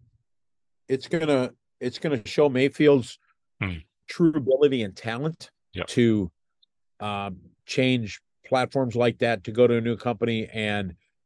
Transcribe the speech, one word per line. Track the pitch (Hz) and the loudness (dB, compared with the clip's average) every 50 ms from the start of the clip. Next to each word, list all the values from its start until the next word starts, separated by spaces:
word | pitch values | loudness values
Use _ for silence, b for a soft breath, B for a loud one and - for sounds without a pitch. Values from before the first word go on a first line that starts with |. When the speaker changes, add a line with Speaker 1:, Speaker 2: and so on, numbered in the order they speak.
| _ _ _ _ _ _ _ _ _ _ _ _ _ _ _ _ _ | _ _ _ _ _ _ _ _ _ _ _ _ _ _ _ _ _
Speaker 1:
it's | - 135 135 - | -4 -4 -4 -4
gonna, | - - - 160 151 143 131 127 123 - _ _ _ _ - | -4 -4 -2 0 2 2 2 0 -2 -6 _ _ _ _ -8
it's | 127 123 123 | -8 -8 -6
gonna | - - 165 143 113 - | -6 -4 -2 -2 -4 -4
show | - - - 147 | -2 2 4 4
Mayfield's | 147 127 127 135 143 - - 151 147 143 135 120 - - - _ _ _ _ _ _ _ - | 4 4 2 0 0 2 4 4 6 6 4 2 -2 -12 -20 _ _ _ _ _ _ _ -10
Speaker 2:
Hmm. | 110 92 90 82 - _ _ _ _ | -8 -8 -8 -10 -14 _ _ _ _
Speaker 1:
true | - - - 175 165 151 | -8 -2 2 2 2 2
ability | 156 123 127 131 135 147 143 135 123 110 | 0 0 0 2 4 4 4 2 2 -4
and | 98 92 | -4 -8
talent | - - 110 113 120 143 165 160 - - - _ _ _ _ - | -10 -8 -8 -6 -4 -6 -6 -6 -10 -16 -20 _ _ _ _ -10
Speaker 2:
Yep. | 90 87 | -10 -8
Speaker 1:
to, | - - 127 120 117 110 107 95 87 _ _ _ _ _ _ _ _ _ _ _ _ _ - | -4 0 2 4 4 4 2 -2 -4 _ _ _ _ _ _ _ _ _ _ _ _ _ -12
um, | 104 104 101 101 101 101 92 - - - _ _ _ | -8 -8 -6 -6 -6 -8 -10 -12 -18 -20 _ _ _
change | - - 139 131 131 127 123 110 98 - - _ _ _ _ _ | -8 -2 0 0 0 0 -2 -4 -6 -12 -16 _ _ _ _ _
platforms | - 131 127 127 120 - 139 131 123 117 | -2 -2 -2 0 0 -2 -2 -2 -2 0
like | 120 120 123 120 | 2 2 2 2
that, | - 123 117 117 101 - | 0 0 0 -2 -2 -6
to | - | -2
go | 107 117 123 | 2 4 4
to | 120 120 | 4 4
a | 117 | 2
new | 113 120 117 | 0 -2 -4
company. | 110 - 123 117 101 120 117 113 110 110 | -4 -4 -4 -4 -2 -2 -2 -2 -2 -4
And, | - - 113 107 107 104 104 101 90 82 _ _ _ _ _ _ | -6 -6 -6 -4 -2 -2 -4 -4 -6 -10 _ _ _ _ _ _